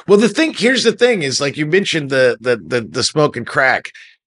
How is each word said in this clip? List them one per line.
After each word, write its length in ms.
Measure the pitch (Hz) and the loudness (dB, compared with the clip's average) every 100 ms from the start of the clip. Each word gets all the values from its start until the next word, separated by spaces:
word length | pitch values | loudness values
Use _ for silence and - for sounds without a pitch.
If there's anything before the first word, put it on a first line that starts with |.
| - | 2
Well, 100 | 202 | 4
the 120 | 240 | 4
thing, 240 | 233 320 | 0 -2
here's 320 | 226 214 254 220 | 0 0 2 0
the 80 | |
thing 280 | - 240 220 | 2 2 0
is, 200 | 143 123 | -2 -2
like, 160 | 143 139 | -4 -4
you 80 | 151 | 0
mentioned 440 | 185 196 165 139 | 0 0 -4 -2
the, 260 | 135 127 110 | 2 2 2
the, 160 | 120 120 | -2 -2
the, 240 | 90 123 | -2 -4
the 240 | 110 120 | -4 -4
smoking 400 | 117 151 151 120 | -2 0 0 0
crack. 480 | 113 147 131 104 - - - _ | -6 0 2 2 -4 -20 -20 _